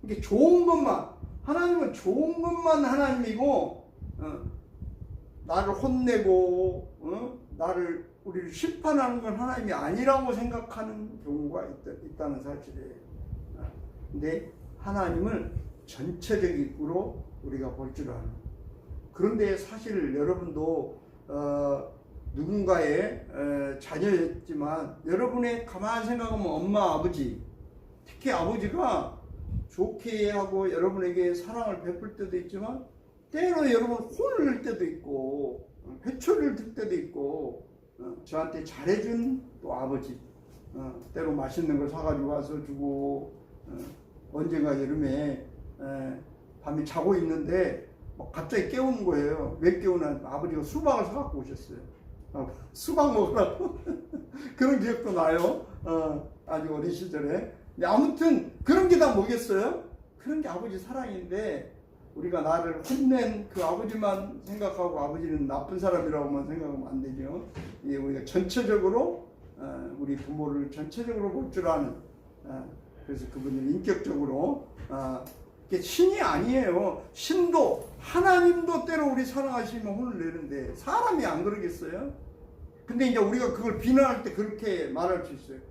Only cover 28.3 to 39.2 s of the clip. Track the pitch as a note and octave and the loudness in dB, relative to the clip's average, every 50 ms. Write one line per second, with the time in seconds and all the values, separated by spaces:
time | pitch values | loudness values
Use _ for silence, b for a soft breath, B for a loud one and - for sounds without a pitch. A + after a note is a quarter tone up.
28.3 | - - E3 F3+ A#3 G#3 F#3+ - - E4+ F4+ B3+ G#3 D#3 - - - - - - | 0 2 2 0 0 0 -2 -2 0 2 2 2 2 0 -2 -4 -10 -14 -16 -16
29.3 | - - - - - - - - - - F#3+ - - - - A#3 A3 G#3+ G#3 G3+ | -14 -12 -8 -4 -4 -4 -4 -6 -2 -2 -2 -2 -2 -6 -6 -4 0 2 2 2
30.3 | G#3 G3+ G3 F#3+ F#3+ F#3+ G3 F#3+ E3 E3 F3 F#3+ F#3+ G3 F#3 F3+ F3 F3+ F3+ F3 | 2 0 -2 0 0 0 0 0 2 2 2 2 2 2 -2 0 2 2 2 2
31.3 | F3 F3 - F#3+ A3 A#3+ A#3 G#3+ F#3+ E3+ E3 E3+ F3 F3 G#3+ G#3 - - G3+ F3+ | 2 0 -4 -6 -6 -4 -4 -4 -4 -4 -6 -6 -6 -6 -8 -12 -8 -8 -8 -4
32.3 | F3 F3+ F3 - - F#3+ G#3 A3+ B3+ C4+ C4 - - - - - _ - - _ | -4 -4 -6 -4 -8 -6 -6 -6 -6 -8 -10 -14 -20 -20 -20 -20 _ -20 -20 _
33.3 | - D4+ F4 F4+ F4 D#4+ D4+ C4+ A#3 A3+ A#3 A#3+ A#3 - A3+ - - - A#4 C#5 | -2 0 2 2 4 4 4 6 6 4 4 2 0 -2 -4 -8 -4 0 0 0
34.3 | C5 A4 D4+ C#4 B3 - B3 B3+ A3+ - F3+ D#3 - - - C#3+ C#3+ C3+ C3 C3 | 2 4 2 2 2 0 -2 -4 -2 -2 -2 -4 -4 -8 -8 -6 -6 -4 -4 -4
35.3 | C#3 C#3+ C#3 A#2+ - - - - - - - - C4 - - - C4 - - E4 | -4 -2 -4 -4 -6 -8 -12 -18 -20 -20 -18 -16 -16 -10 -8 -8 -8 -4 2 2
36.3 | G#4 E4 D4+ C#4 A3 - G#3+ - - - G#3+ F#3+ F#3 D#3+ C#3+ - - C#3+ C#3 C#3 | 4 4 4 0 0 -2 -8 -10 -8 -6 -4 -2 -2 -4 -4 -6 -6 -6 -4 -4
37.3 | D3+ D#3 D3 B2 A#2 - - - - - - - _ - B2 B2 - - - - | -4 -4 -6 -8 -8 -12 -16 -20 -20 -20 -20 -20 _ -16 -14 -12 -12 -14 -14 -6
38.3 | D3+ D#3 D#3+ D#3 - D#3+ - - - C3+ C#3+ E3+ G3+ G#3+ A3 A#3 A#3 A#3 | -4 -4 -4 -4 -6 -8 -10 -10 -12 -6 0 2 2 2 2 -2 0 0